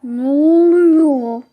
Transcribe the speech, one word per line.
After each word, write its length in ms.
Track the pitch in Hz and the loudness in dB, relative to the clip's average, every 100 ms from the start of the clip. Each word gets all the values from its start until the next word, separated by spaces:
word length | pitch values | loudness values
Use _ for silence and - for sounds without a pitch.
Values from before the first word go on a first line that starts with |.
Ne 200 | 247 240 | -12 -8
oluyor? 1200 | 262 285 311 339 339 349 349 320 320 277 233 233 254 | -4 0 2 2 2 2 2 2 0 -2 -6 -12 -16